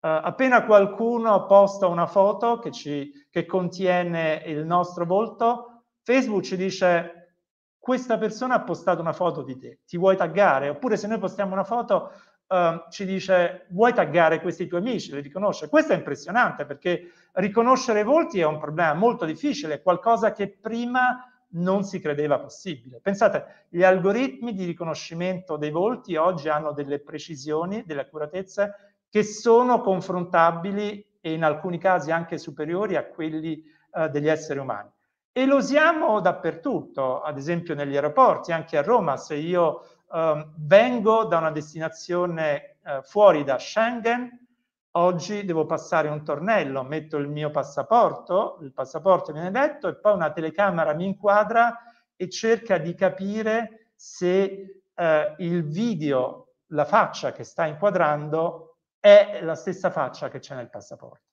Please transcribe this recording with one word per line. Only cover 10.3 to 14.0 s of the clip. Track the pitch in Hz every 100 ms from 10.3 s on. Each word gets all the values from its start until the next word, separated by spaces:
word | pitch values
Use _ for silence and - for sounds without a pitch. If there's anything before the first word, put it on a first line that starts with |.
| 165 196 135 143
Oppure | 143 254 214
se | 208
noi | 220
postiamo | 185 - 196
una | 190
foto, | 190 233 233 190 - - _ _ _
ehm, | 185 175 165 -
ci | -
dice: | 190 190 185 190 170 - -
"Vuoi | 180 240
taggare | 240